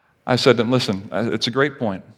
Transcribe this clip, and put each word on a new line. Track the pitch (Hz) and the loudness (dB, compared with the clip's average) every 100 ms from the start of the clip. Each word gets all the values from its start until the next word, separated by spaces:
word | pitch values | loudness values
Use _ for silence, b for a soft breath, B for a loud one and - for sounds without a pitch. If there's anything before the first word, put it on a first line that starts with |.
| B _ - | B _ -2
I | 123 | 4
said | 139 117 | 4 4
to | |
him, | 113 | 4
"Listen, | 127 120 95 101 | 0 0 -4 -6
uh, | 92 113 | -4 -2
it's | 110 - | -2 -2
a | |
great | 123 147 139 | -2 -2 -2
point. | 113 98 - | -6 -6 -12